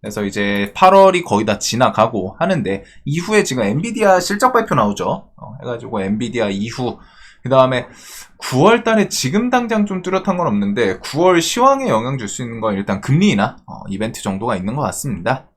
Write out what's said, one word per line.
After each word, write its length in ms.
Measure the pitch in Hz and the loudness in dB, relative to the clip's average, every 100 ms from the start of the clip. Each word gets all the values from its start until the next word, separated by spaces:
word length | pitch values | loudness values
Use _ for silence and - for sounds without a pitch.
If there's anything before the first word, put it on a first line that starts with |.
그래서 220 | 104 104 | -8 -4
이제 480 | 101 98 101 101 101 | -4 -2 -2 -2 -4
팔월이 500 | - - 98 190 175 | 4 6 8 8 6
거의 200 | 170 104 | 0 0
다 140 | 110 101 | 0 -2
지나가고 760 | - 113 123 107 113 113 92 - | -2 0 0 4 2 2 -6 -4
하는데, 460 | 170 180 95 98 - - | -2 -2 -2 -6 -8 -14
이후에 400 | - 156 175 214 | -6 -6 0 0
지금 200 | 185 127 | 2 0
엔비디아 560 | 101 113 214 226 208 185 | 0 -2 -4 0 4 4
실적 300 | 180 202 254 | 2 0 2
발표 200 | 247 220 | 2 0
나오죠. 540 | 151 107 101 92 156 - - | 0 0 -2 -4 -4 -10 -20
어, 200 | - - | -18 -14
해가지고 400 | 120 117 101 107 | -10 -10 -8 -6
엔비디아 480 | 98 107 120 117 104 | -2 -2 -2 -2 -2
이후, 500 | 98 107 117 123 107 - - - _ | -2 -6 -4 -6 -6 -16 -20 -20 _
그 80 | 123 | 0
다음에 360 | 131 131 127 - - - - - _ | 4 4 2 -4 -16 -20 -20 -20 _
구월 440 | - 127 165 233 | -4 4 4 4
달에 280 | 226 220 196 | 2 0 0
지금 400 | - 131 180 247 | -2 -2 -2 0
당장 340 | 247 233 220 | 0 0 -2
좀 160 | 202 190 | -2 -2
뚜렷한 380 | 180 190 185 180 | -2 -2 -2 -2
건 80 | 165 | 0
없는데, 540 | 104 101 101 107 92 | 0 -2 0 -2 -2
구월 420 | - 139 180 175 | -6 0 4 4
시황에 440 | 160 - 254 277 254 | 2 2 4 4 2
영향 260 | 113 120 139 | 0 0 -6
줄 120 | 104 | -6
수 120 | - | -8
있는 220 | 123 117 | -8 -4
건 140 | 110 98 | -2 -2
일단 260 | 98 98 | -2 -4
금리 260 | - 143 202 | 0 4 4
인하, 280 | 117 117 - - | 2 0 -4 -18
어, 160 | - - | -16 -10
이벤트 320 | 98 107 - | -6 -6 -6
정도가 340 | - 95 117 104 | -6 -4 -4 -4
있는 180 | 95 | -4
것 60 | 131 | -4
같습니다. 680 | 123 - 143 98 90 135 - | -4 -4 -8 -6 -4 -4 -6